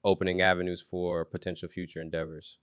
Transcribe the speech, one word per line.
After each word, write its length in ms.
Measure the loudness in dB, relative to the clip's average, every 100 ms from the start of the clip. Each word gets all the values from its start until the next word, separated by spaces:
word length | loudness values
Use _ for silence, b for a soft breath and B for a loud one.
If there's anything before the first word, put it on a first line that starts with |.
opening 380 | 4 4 2 4
avenues 400 | 4 4 0 -4
for 420 | -6 -4 -2 -2
potential 460 | -4 -6 -6 -6 -8
future 320 | -8 -8 -8
endeavors. 560 | -4 -4 -4 -8 -16 -20